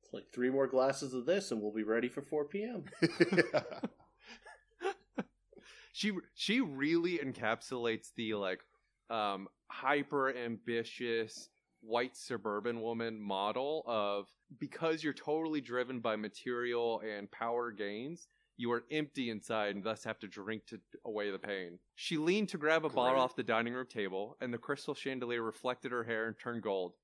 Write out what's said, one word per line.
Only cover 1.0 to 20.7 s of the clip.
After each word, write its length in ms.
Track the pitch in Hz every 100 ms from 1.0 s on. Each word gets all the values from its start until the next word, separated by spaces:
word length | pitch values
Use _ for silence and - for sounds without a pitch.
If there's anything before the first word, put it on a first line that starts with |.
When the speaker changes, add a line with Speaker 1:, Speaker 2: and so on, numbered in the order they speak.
| 139
Speaker 1:
of 120 | 127 123
this 240 | 196 196
and 100 | 113
we'll 120 | 104
be 100 | 107
ready 240 | 107 113 123
for 140 | 139
four 220 | 139 151 147
P 180 | 196
M." 220 | 220 226 143 -
Speaker 2:
<laughs> 80 | 165 - 170 175 -
Yeah. 80 | 143 - - - _ - _ - - - - _ _ 370 - _ - - _ _ - - - -
Speaker 3:
She, 220 | - 208 185 -
she 280 | - - 233
really 560 | 214 135 143 165 175 170
encapsulates 960 | 135 123 110 113 - 127 117 110 - -
the, 200 | 110 104
like, 240 | 98 92 - _ _ _ _
um, 400 | 113 104 98 98 _ _
hyper 640 | - 131 147 135 143 135
ambitious 1160 | 123 120 113 - 117 117 - 120 113 110 - - _ _ _
white 340 | 110 117 127 -
suburban 640 | - 120 107 104 117 117
woman 380 | 113 117 117 110
model 640 | 101 95 101 117 139 156 -
of, 420 | 113 101 101 98 _ _ 127
because 440 | 147 - 165 160
you're 80 | 151
totally 460 | 139 - 156 160 151
driven 400 | 117 123 123 127
by 160 | 117 107
material 840 | 107 - 123 123 120 120 117 113
and 280 | 110 104 101
power 400 | - 117 120 120
gains, 580 | 104 101 104 135 170 - _ _ -
you 160 | 120
are 140 | 120 -
empty 380 | 151 147 - 120
inside 460 | 107 - 110 104 101
and 80 |
thus 200 | 101 107 113
have 140 | 107
to 80 | 101
drink 380 | 104 98 110
to, 120 | -